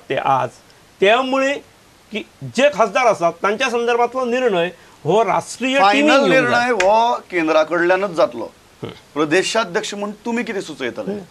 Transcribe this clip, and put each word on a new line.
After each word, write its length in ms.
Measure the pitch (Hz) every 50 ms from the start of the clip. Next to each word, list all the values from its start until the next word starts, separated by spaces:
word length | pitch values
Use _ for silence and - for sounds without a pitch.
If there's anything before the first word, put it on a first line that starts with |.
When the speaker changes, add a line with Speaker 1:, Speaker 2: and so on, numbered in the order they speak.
| - -
Speaker 1:
ते 80 | 139
आज. 320 | - - 135 135 127 127 120 - - - _ - _ _ _ _ -
त्यामुळे 540 | 190 202 226 254 269 254 269 269 269 269 285 277 - _ _ _ _ _ _ _ _ -
की 100 | - 220 - - _ -
जे 260 | 139 127 - 240 277 294 285
खासदार 320 | - 226 202 185 269 254
असतात 260 | 233 185 - 170 170 165 -
तांच्या 280 | - 196 220 208 262 247
संदर्भातलो 540 | 226 240 233 233 240 240 240 233 240 262 254
निर्णय 460 | 233 240 254 254 233 196 170 170 180 175 - - - - - -
हो 200 | 143 185 220 226
राष्ट्रीय 540 | 190 - 165 - - - - 233 262 262 277
Speaker 2:
फायनल 320 | 262 202 208 277 294 302
Speaker 1:
टीमीन 200 | 294 277 277 -
घेवंक 200 | 269 262 247 240
जाय. 180 | 240 240 240 247
Speaker 2:
निर्णय 180 | 240 202 190
हो 280 | 196 214 226 233 240 240 - - -
केंद्राकडल्यानच 800 | 180 175 160 156 156 156 156 156 170 170 170 175 185 185 202 202
जातलो. 340 | 165 156 156 - - 117 101 82 - _ _ _ _ -
Speaker 1:
हं. 60 | - - - - - _ -
Speaker 2:
प्रदेशाध्यक्ष 800 | 143 160 147 151 190 180 - - 220 226 180 170 - - - 208
म्हणून 200 | 202 202 208 202 - -
तुमी 160 | 240 233 240
कितें 180 | 214 - 185 196
सुचयतले? 520 | - - 147 - 135 117 - - 101 190
Speaker 1:
हं, 60 | 208 - - -